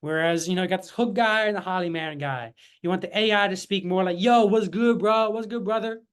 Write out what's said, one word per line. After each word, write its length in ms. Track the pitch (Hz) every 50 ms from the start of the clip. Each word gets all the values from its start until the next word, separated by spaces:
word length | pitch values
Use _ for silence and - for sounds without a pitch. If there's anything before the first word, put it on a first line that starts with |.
Whereas, 480 | - 151 156 160 160 165 170 170 165 170
you 60 | 185
know, 80 | 180
you 60 | 185 175
got 140 | 185 185
this 80 | 185 -
Hook 240 | - - 240 233 190
guy 320 | 233 233 220 214 220 220
and 100 | 214 208
the 40 | 196
highly 280 | - 185 185 185 180 175
mannered 320 | 165 165 165 160 156 143
guy. 320 | 143 139 135 127 120 113 - _ - - _ _
You 80 | - 170
want 120 | 185 185
the 140 | 185 180 -
A 160 | 202 214 220
I 160 | 214 202 202 196
to 80 | 190
speak 280 | 185 - - 202 190 190
more 200 | 175 180 190 190
like, 160 | 180 175 170
Yo, 260 | 190 240 240 240 226
what's 220 | 202 202 220 220 180
good, 300 | 160 208 233 240 233 180
bro? 320 | 170 208 220 220 220 220
What's 160 | 214 226 226
good, 180 | 208 226 233 202
brother? 380 | 190 220 220 208 226 226 226 226 _